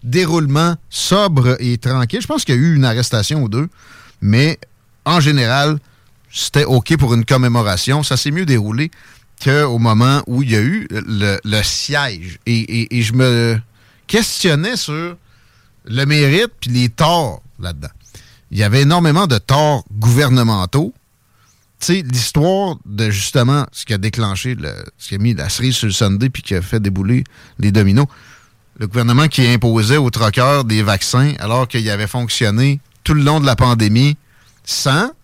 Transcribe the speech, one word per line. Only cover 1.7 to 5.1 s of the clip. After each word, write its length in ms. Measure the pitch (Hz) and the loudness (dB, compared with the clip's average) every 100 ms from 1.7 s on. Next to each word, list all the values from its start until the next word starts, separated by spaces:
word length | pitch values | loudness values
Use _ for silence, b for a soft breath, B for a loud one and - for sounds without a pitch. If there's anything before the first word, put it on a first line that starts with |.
| 120 | -2
tranquille. 420 | 123 131 120 - | -2 -2 -2 -4
Je 60 | - | -4
pense 180 | 302 - | -4 0
qu'il 80 | |
y 40 | 123 | 2
a 20 | |
eu 140 | 160 151 | 2 4
une 100 | 131 | 2
arrestation 560 | 113 120 117 98 151 | 0 -2 -2 -2 -2
ou 80 | 120 | -2
deux, 200 | 110 165 B B B B B | -2 -4 B B B B B
mais 380 | 101 113 147 156 - _ _ _ | 2 4 2 0 -12 _ _ _
en 140 | - | 0